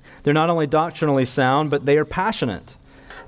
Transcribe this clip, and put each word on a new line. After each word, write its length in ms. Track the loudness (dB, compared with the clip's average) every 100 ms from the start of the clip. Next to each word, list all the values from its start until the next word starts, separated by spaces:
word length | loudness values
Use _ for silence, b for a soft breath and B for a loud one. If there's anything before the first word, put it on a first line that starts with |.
| B B
They're 120 | -2
not 160 | 2 2
only 160 | 0 0
doctrinally 580 | 0 0 -2 0 0
sound, 460 | 0 0 2 2 0
but 160 | -2 2
they 100 | 2
are 80 |
passionate. 720 | 0 -4 -4 -2 -4 -6 -12 -20 B B B B